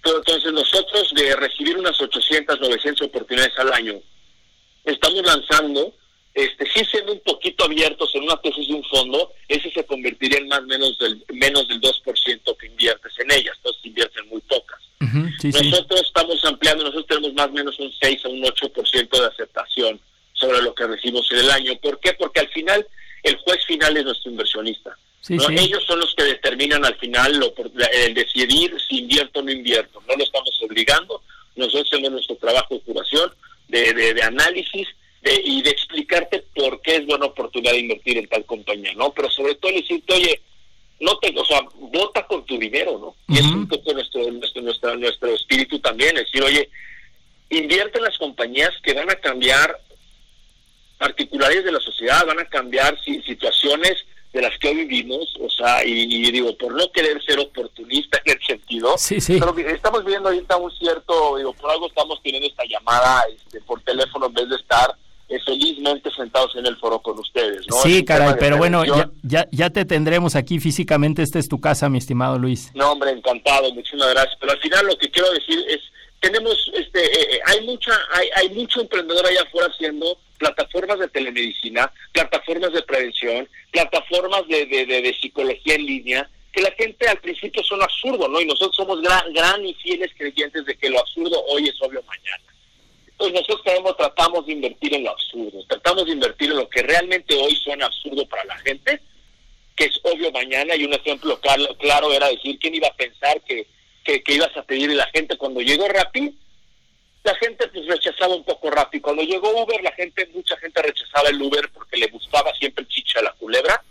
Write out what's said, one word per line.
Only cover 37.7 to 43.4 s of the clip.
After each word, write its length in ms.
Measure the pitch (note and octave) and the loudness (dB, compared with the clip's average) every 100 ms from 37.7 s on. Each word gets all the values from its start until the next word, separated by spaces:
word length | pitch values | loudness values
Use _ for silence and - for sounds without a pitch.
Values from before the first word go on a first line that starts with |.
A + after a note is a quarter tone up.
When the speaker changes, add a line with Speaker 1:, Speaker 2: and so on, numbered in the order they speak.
Speaker 1:
de 60 | A#2+ | 2
invertir 380 | A#2+ G#2+ - A#2 | 0 -4 -2 -2
en 80 | G#2 | 0
tal 180 | A2 | -4
compañía, 480 | - A2+ G#2 G#2 G2 G2 | -4 -10 -6 -6 -6 -2
¿no? 160 | C3+ | -2
Pero 180 | C#3+ C#3+ | 0 -2
sobre 240 | C#3+ C#3 | 0 0
todo 160 | D3 F#3+ | 0 0
decirte, 420 | F#3+ - E3+ - | -2 -2 -4 2
"Oye, 280 | F#3 F3+ D3 - - - - - - | 2 4 0 -4 -20 -20 -20 -20 -4
no 180 | D#3+ G#3 | -2 0
te, 140 | G3+ D3 | -2 -2
o 60 | |
sea, 160 | - D3 B2+ - | 2 2 0 -14
vota 500 | C3+ E3+ G3+ A3 - | -6 -4 -2 -2 -4
con 180 | F3+ | -6
tu 140 | - B2 | -4 -6
dinero", 400 | A2 C3+ F3+ A2+ | -4 -2 -2 -4
¿no? 160 | - - - | -8 -18 0
Y 60 | |
es 80 | C#3 | 4